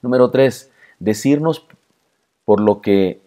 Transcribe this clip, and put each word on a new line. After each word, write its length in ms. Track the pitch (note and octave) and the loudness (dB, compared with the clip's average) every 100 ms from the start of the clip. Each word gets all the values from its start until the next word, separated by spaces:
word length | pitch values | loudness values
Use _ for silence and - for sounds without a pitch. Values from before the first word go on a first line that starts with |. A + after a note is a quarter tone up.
Número 280 | B2 B2 B2 | -2 0 2
tres, 400 | B2+ C3+ - _ _ _ _ | 2 0 -2 _ _ _ _
decirnos 680 | F#2+ G#2+ C3+ D3 D#3+ D#3 _ _ _ _ _ _ _ _ | -6 -2 0 0 -2 -6 _ _ _ _ _ _ _ _
por 160 | - G#2 | -2 0
lo 220 | G#2 G2+ | 2 -2
que 400 | - G2 F#2+ D#2 | 0 0 0 -6